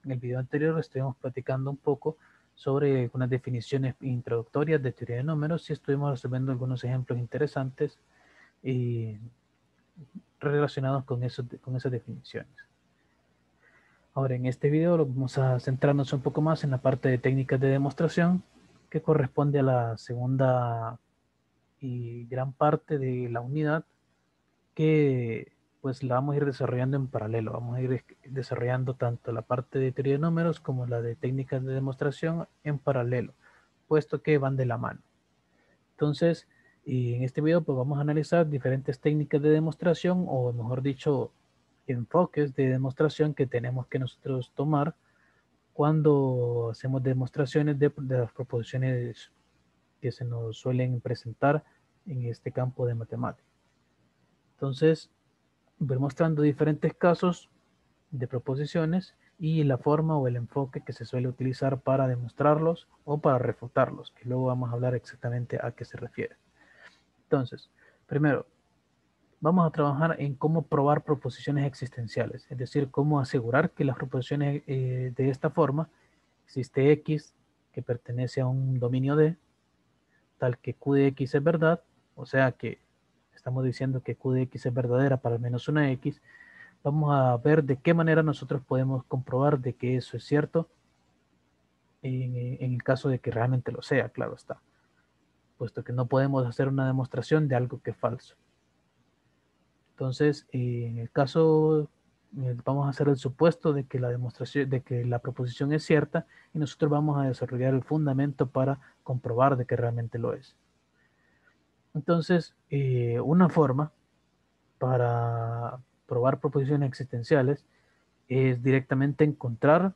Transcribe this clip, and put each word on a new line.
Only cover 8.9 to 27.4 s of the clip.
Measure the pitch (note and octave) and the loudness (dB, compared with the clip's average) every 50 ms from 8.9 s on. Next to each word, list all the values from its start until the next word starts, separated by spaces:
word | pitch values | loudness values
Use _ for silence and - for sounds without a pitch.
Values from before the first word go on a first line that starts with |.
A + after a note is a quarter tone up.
| A#2+ A#2 A2+ A2 G#2+ G#2 A2+ A#2+ _ _ _ _ _ _ _ _ _ _ _ _ _ - D3 _ _ - _ _ _ _ | -4 -4 -6 -8 -10 -12 -16 -20 _ _ _ _ _ _ _ _ _ _ _ _ _ -20 -20 _ _ -20 _ _ _ _
relacionados | - D3 C#3+ D3 D3 C#3 - C#3+ C3 C3 C#3 C#3 C3 | -4 -2 0 0 0 0 -2 -2 -2 0 -2 -2 -2
con | - C3+ A#2+ | -4 -4 -4
eso, | B2 B2 - - B2 A#2+ - - | -4 -6 -6 -8 -10 -10 -12 -14
con | _ B2+ B2+ | _ -6 -6
esas | C3 - C3+ | -4 -4 -4
definiciones. | B2 A#2 - - A#2 A#2+ - - - - - _ _ - - _ _ _ _ _ _ _ _ _ _ _ _ _ _ _ _ _ _ _ _ _ _ _ _ _ _ _ _ _ | -4 -4 -8 -10 -14 -14 -14 -14 -14 -14 -14 _ _ -20 -20 _ _ _ _ _ _ _ _ _ _ _ _ _ _ _ _ _ _ _ _ _ _ _ _ _ _ _ _ _
Ahora, | _ C3+ C3+ C3 B2+ | _ -2 -2 0 -2
en | B2 B2+ | 0 -2
este | C3 C3 - - C#3+ | -2 -2 0 0 2
video | D3 D#3 E3 F3 F3 | 2 4 4 4 4
lo | E3 D3+ | 4 2
vamos | C3 B2 C3 C3+ B2+ - - | 0 0 -2 -4 -2 0 0
a | C3 C3 B2+ B2 | 2 2 2 0
centrarnos | - C#3 C3 B2+ - C#3+ C#3+ C#3+ C3+ C3 | 0 -2 0 2 4 4 4 2 0 0
un | D3+ C3+ | -2 -2
poco | - D3 - D#3+ | -2 -2 0 2
más | D3+ D#3+ D#3+ - - | 2 2 2 0 0
en | C#3+ | -2
la | C3 B2+ | -2 2
parte | - C3 C3 A#2+ - C3+ | 2 0 0 2 2 2
de | B2+ A#2+ | 2 2
técnicas | - C3 C3 C3+ C3 C3 C#3 C3 | 2 2 2 2 0 0 0 2
de | C3+ C3+ | 2 2
demostración, | C3+ C#3 C#3 C#3 C3+ - - D#3 - F3+ E3+ F3 F#3 F3+ - _ _ _ _ _ _ _ _ _ | 2 2 0 -2 -2 -2 -2 0 2 2 4 4 2 0 -2 _ _ _ _ _ _ _ _ _
que | - D#3 | -6 -4
corresponde | - - D#3 D3+ C3+ B2+ _ - C#3+ D3 C#3+ C#3+ | 2 2 4 4 2 2 _ 0 0 2 2 4
a | C3+ | 4
la | C3+ B2+ B2 A#2 A#2 A2+ - | 4 4 2 0 -2 -6 -8
segunda | - - A#2+ A#2+ B2 B2+ C3+ C3 C3+ C3 B2+ B2 B2 A#2+ A#2 A2+ A2+ A2+ A#2+ - _ _ _ _ _ _ _ _ _ _ _ _ _ _ _ _ | -8 -8 -6 -4 -2 0 2 2 4 4 4 2 0 -2 -4 -4 -6 -8 -10 -12 _ _ _ _ _ _ _ _ _ _ _ _ _ _ _ _
y | C#3 C3 B2 B2 A#2+ A#2 A#2 A#2+ A#2+ | -10 -8 -8 -6 -8 -10 -10 -12 -12
gran | A#2 B2 B2+ C3 C3+ | -8 -4 -4 -4 -4
parte | B2+ _ D3+ D3+ D3+ D3+ _ - D#3 C#3 | 0 _ 4 4 4 2 _ -4 -4 -2
de | C3 C3 B2+ B2 B2 A#2+ | -2 -2 -2 -2 -4 -4
la | A#2 A#2+ | -4 -6
unidad, | A#2+ B2+ C#3+ D#3 D3+ D3+ D3+ E3 - _ _ _ _ _ _ _ _ _ _ _ _ _ _ _ _ _ _ | -6 -4 -4 -2 0 0 0 -2 -4 _ _ _ _ _ _ _ _ _ _ _ _ _ _ _ _ _ _
que, | - D#3 D#3 D#3 D3+ D3 C#3 C3 B2 A#2+ A#2 A2+ A#2 - - _ _ _ _ _ _ | 0 2 4 6 6 4 4 2 2 -2 -2 -4 -6 -8 -12 _ _ _ _ _ _
pues, | - C3+ B2+ - C#3 | -6 -6 -6 -4 -2
la | B2 B2 | 0 0
vamos | B2+ C3+ D3 C#3+ | 0 2 0 0
a | |
ir | D3 D3 | 0 0
desarrollando | C#3 C3 - C3+ A#2+ B2 B2 B2+ C3 C#3 | 0 -2 -2 -2 -2 0 0 0 0 0
en | C#3 C3+ B2+ | -2 -2 -2
paralelo. | - A#2 G#2+ A2 A2+ A#2 | -4 -6 -4 -2 -2 -2